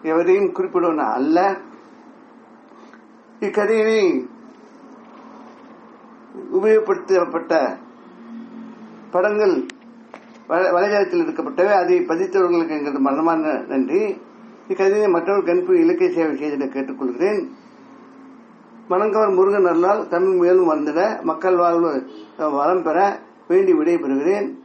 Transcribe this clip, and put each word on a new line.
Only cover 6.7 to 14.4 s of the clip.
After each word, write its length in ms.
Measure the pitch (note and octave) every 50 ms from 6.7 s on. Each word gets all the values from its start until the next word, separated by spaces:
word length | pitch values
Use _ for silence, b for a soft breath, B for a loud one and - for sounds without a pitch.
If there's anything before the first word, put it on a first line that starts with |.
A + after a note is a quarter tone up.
| A3 G#3+ G#3+ - F#3+ F3+ - - F#3+ F#3 F3 D3 C#3 E3+ E3 - E3 D#3+ D3+ - - - - - - - - - - - - - - - - - - - - - - - - - - - - -
படங்கள் 540 | - F3 F#3 G#3 G#3 G#3 G#3+ G3 F3 C3+ - - - - - - - - - - - - - - - - - -
வலை-, 240 | E3 E3+ F#3 F3+ E3
வலைதளத்தில் 460 | F3 F#3+ G#3 G#3 G#3 G3 - E3+ F3
எடுக்கப்பட்டவை. 460 | E3 D3 - - E3 E3+ - - F3+
அதை 340 | G3+ G#3 G3 F3 F3 F3+ F3+
பதித்தவர்களுக்கு 680 | F3 F3 E3 E3 F#3+ F#3 F#3 G3 F#3 F3 F3 E3+ E3 E3
எங்களது 300 | D#3 D3+ C#3+ D3 C#3 C#3
மனமார்ந்த 640 | C3+ C#3 C3+ D3+ D#3+ E3 E3 D#3+ D#3 D#3 D3 - - -
நன்றி. 540 | C3+ C3+ B2+ A#2 D3 F#3+ G#3+ G#3 F#3+ - - - - -